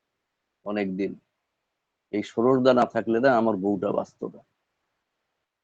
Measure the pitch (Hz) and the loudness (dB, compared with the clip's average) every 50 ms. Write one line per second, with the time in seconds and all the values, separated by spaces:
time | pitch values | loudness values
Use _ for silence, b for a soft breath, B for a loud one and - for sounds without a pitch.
0 | _ _ _ _ _ _ _ _ _ _ _ _ _ 101 104 107 101 95 92 98 | _ _ _ _ _ _ _ _ _ _ _ _ _ -8 -6 -4 -4 -4 -4 -4
1 | 98 92 - - _ _ _ _ _ _ _ _ _ _ _ _ _ _ _ _ | -6 -6 -6 -12 _ _ _ _ _ _ _ _ _ _ _ _ _ _ _ _
2 | _ _ 101 104 - - - 117 117 127 135 127 127 131 123 120 113 - - 117 | _ _ -8 -8 -8 -6 -4 0 2 2 2 4 4 4 4 4 2 0 -2 -4
3 | 98 113 113 117 131 139 123 113 113 113 104 92 95 101 101 90 90 101 - - | -2 0 0 2 2 2 2 2 2 0 -2 0 -2 -2 -2 -2 -2 -2 -2 -4
4 | 98 - _ _ 110 - - - _ _ _ _ _ _ _ _ _ _ _ _ | -4 -6 _ _ -12 -12 -12 -16 _ _ _ _ _ _ _ _ _ _ _ _
5 | _ _ _ _ _ _ _ _ _ _ _ _ | _ _ _ _ _ _ _ _ _ _ _ _